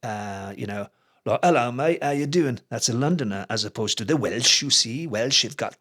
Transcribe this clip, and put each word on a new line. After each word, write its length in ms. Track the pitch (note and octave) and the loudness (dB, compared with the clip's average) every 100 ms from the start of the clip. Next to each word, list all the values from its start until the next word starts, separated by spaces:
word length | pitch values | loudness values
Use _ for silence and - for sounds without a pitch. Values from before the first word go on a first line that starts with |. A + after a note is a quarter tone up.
Uh, 500 | A#2+ G#2+ G#2 G2 G2 G2+ | -6 -6 -6 -8 -10 -8
you 80 | G#2+ | -8
know, 220 | G#2 G2+ _ _ _ - | -6 -8 _ _ _ -2
like, 140 | G#2+ | 2
Hello, 280 | F3+ D#3+ A#2+ | 4 4 2
mate, 320 | B2 D3 E3+ | 0 0 0
how 80 | C#3+ | 0
you 140 | C#3+ C#3+ | -2 0
doing? 340 | D3 D3+ B2 _ | 2 2 0 _
That's 200 | A#2+ - | -4 0
a 40 | |
Londoner, 520 | A#2+ C#3 F3 B2+ G2 G2+ | 2 2 2 0 -4 -4
as 140 | A2 | -4
opposed 360 | G#2 - G#2+ - | -4 -4 -2 -2
to 60 | G#2 | 0
the 120 | D#3 | 0
Welsh, 460 | G#2 F#2+ - - | 2 0 2 2
you 80 | C#3+ | 4
see. 340 | - A2+ A#2+ E3 | 2 2 -2 -4
Welsh 380 | G#2 A#2+ C3+ | -2 2 2
have 140 | A2+ - | 0 -2
got 220 | G#2 - | -6 -6